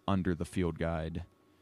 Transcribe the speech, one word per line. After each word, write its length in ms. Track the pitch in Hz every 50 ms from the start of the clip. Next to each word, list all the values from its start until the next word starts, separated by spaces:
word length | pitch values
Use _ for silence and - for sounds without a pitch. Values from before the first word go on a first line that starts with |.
| -
under 280 | 95 98 95 - 92 85
the 100 | 80 87
Field 320 | - - 95 87 85 80 78
Guide 440 | 82 82 85 78 80 80 82 85 - - _ _ _ _ _ _